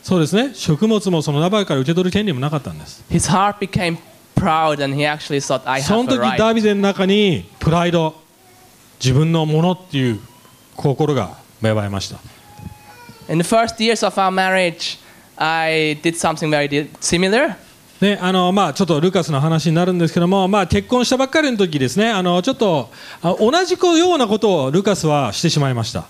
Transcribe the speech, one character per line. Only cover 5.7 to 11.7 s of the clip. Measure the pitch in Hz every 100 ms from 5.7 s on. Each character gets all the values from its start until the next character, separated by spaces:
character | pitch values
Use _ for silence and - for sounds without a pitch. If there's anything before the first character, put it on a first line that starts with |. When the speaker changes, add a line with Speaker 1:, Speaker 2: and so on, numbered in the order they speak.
| 135
Speaker 2:
have |
a |
right." | 143
Speaker 1:
そ | 214
の |
時 | 254 254 - 254
ダ | 220
ビ | 226
デ | 214
の | 202
中 | 196 196
に | 190 202 208 123 87 -
プ | 156
ラ | 170 175
イ |
ド、 | 170 160 - _ _ - - - - - -
自 | 127
分 | 131 160
の | 165
も | 156 156
の | 175
っ | 180 -
て | 139
い | 127
う | 104 - - - - - -
心 | 147 131 151
が | 135 90 - - -
芽 | 110